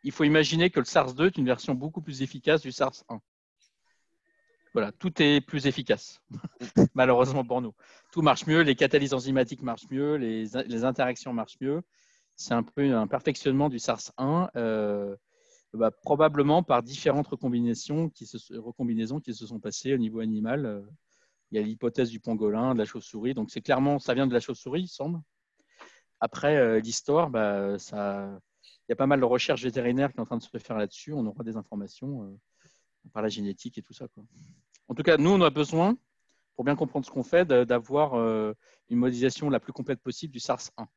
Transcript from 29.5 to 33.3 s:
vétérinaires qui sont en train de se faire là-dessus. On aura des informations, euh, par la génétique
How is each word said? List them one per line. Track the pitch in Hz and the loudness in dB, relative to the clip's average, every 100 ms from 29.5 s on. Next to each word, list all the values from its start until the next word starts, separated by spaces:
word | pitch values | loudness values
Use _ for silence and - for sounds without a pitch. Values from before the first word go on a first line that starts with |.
| 131 | -2
vétérinaires | 127 123 120 123 139 | -2 -2 0 0 0
qui | - | -2
sont | |
en | 110 | -6
train | 117 | -8
de | |
se | - 113 | -8 -14
faire | - 113 | -8 -4
là-dessus. | 104 - - | -4 -8 -10
On | 151 110 | -6 -6
aura | 101 | -6
des | 113 110 | -10 -10
informations, | 101 107 98 - 135 135 | -10 -10 -12 -12 -10 -10
euh, | 101 101 _ _ _ _ _ _ - | -12 -18 _ _ _ _ _ _ -14
par | 107 | -6
la | |
génétique | 107 | -6